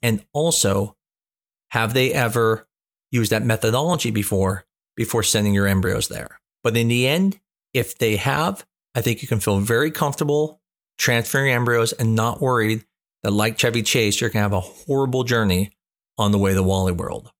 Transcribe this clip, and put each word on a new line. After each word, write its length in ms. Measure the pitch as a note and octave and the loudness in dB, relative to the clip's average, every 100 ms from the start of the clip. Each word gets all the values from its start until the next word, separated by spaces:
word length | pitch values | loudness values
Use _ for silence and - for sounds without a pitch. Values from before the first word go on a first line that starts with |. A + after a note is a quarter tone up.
And 240 | A#2+ G#2+ - | 0 -2 -4
also, 640 | D3 E3 D#3+ G2+ G2 G#2 _ _ _ _ _ _ _ _ | -2 0 0 0 0 -2 _ _ _ _ _ _ _ _
have 220 | A#2 A2+ | -2 0
they 200 | B2+ B2+ | 2 0
ever 540 | - A#2+ A2+ A2+ A2 - _ _ _ _ | 0 0 0 0 0 -6 _ _ _ _
used 200 | B2 A2 | -2 0
that 120 | A2 | 0
methodology 680 | A#2+ A2+ A#2 A#2 D#3 F3 A#2+ | 0 0 0 0 0 -2 -2
before, 540 | A2 G2+ G2 F#2+ F#2+ - _ _ - | -2 -2 0 0 -2 -8 _ _ -8
before 280 | A2+ A#2 | -4 -2
sending 300 | G#2 A2 G#2 | 0 0 2
your 140 | G2+ G2 | 2 2
embryos 400 | F#2+ F#2+ G#2 - | 2 0 -2 -4
there? 320 | - - - _ _ | -8 -12 -18 _ _
But 140 | - A2+ | -2 0
in 100 | A#2 | 2
the 200 | A#2+ B2+ | 2 2
end, 320 | D#3 G3 F#3+ _ _ _ | 2 0 -2 _ _ _
if 240 | C3 A#2+ - | -4 -4 -2
they 180 | A#2 G#2 | 0 0
have, 500 | C#3 C#3 E3 G3 - _ _ - | 0 0 -2 -4 -12 _ _ -4
I 60 | |
think 200 | A2+ A2+ | -2 -4
you 60 | - | -2
can 120 | G#2+ | -2
feel 200 | G#2 G2 | 0 0
very 320 | G2+ A#2 D3+ | 2 0 0
comfortable 680 | D#3 D3+ C3+ D3+ D3 D#3 - _ _ _ _ | -2 -4 -2 -2 0 -2 -6 _ _ _ _
transferring 540 | - A#2+ A2+ C#3 C#3 | 0 0 0 0 0
embryos 400 | B2 A#2+ A#2 A2+ | 0 2 0 0
and 240 | - A2+ A2 | 0 0 2
not 260 | A2+ - | 0 -2
worried 440 | C3+ B2 G#2+ A2+ - _ _ _ | 0 2 0 -2 -6 _ _ _
that, 80 | G#2+ | -2
like 260 | G2+ G#2+ A2+ | 0 0 0
Chevy 260 | B2+ A#2 | 0 0
Chase, 360 | G#2+ C3+ G#2+ G2+ | 0 0 2 0
you're 100 | A#2 | -2
gonna 140 | A2 | 0
have 100 | G#2 | 0
a 60 | G2+ | 0
horrible 640 | F2+ - - C3+ C3+ B2+ | -4 -14 -4 -2 0 -2
journey 480 | B2 A#2+ G#2+ F2+ G2+ _ _ _ _ - | 0 0 2 0 -2 _ _ _ _ -2
on 140 | G#2 | 2
the 60 | G2+ | 2
way 160 | G2 | 2
to 100 | F#2+ | 2
Wally 280 | F#2 F#2+ F#2 | 2 2 0
World. 400 | F2 - - - _ | -2 -6 -8 -14 _